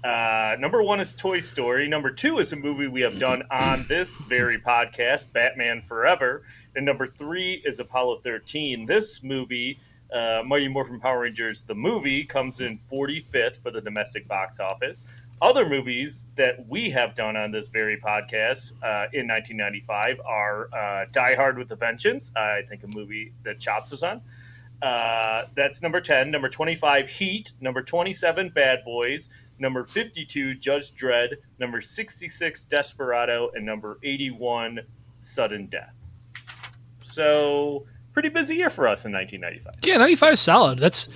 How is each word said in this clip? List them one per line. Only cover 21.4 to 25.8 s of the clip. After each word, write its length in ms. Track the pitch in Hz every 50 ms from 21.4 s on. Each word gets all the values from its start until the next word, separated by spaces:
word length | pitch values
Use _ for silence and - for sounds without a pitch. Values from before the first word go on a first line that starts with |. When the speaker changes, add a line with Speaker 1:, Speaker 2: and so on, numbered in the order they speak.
| 139 135 127 123
Speaker 1:
with 140 | 123 117
a 40 | 113
Vengeance, 560 | 104 120 117 113 117 - 214 240 277 - - -
I 260 | 113 107 107 104 101 98 98
think 140 | 107 101 -
a 40 | 101
movie 460 | 107 107 107 101 107 110 110 117 - - -
that 160 | 110 101 -
Chops 320 | - 117 104 107 110 -
was 120 | 143 131 160
on. 180 | 175 208 247 - - - - - - - - - - - -
Uh, 640 | - 131 123 120 117 113 113 113 113 110 110 113 110 113 -
that's 260 | 139 139 139 143 -